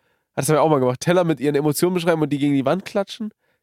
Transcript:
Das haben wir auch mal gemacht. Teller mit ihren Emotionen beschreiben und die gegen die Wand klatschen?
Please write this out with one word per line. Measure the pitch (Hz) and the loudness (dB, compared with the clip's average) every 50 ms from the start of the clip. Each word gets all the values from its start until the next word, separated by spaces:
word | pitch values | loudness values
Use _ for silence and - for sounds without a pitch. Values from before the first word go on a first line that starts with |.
| _ _ _ _ _ _ _ | _ _ _ _ _ _ _
Das | - 139 151 | -6 -2 0
haben | 156 | 2
wir | 147 | 2
auch | 131 160 | 4 4
mal | 156 139 | 4 2
gemacht. | 127 127 123 - | 2 0 0 -2
Teller | - 170 180 180 180 | -2 0 2 2 2
mit | 165 160 123 | 0 -2 0
ihren | 123 147 147 | -2 0 0
Emotionen | 139 147 151 143 - - 180 185 | 2 0 0 0 0 0 0 0
beschreiben | 180 170 175 170 160 | -2 0 0 0 0
und | 151 143 | 0 -2
die | 143 139 | -2 -2
gegen | 139 147 143 | 0 0 0
die | 139 127 | 2 0
Wand | 135 160 185 - | 0 -2 -2 -4
klatschen? | - - 208 196 - - - - 208 - _ _ _ _ _ | -6 -6 -6 -6 -6 -8 -12 -12 -12 -12 _ _ _ _ _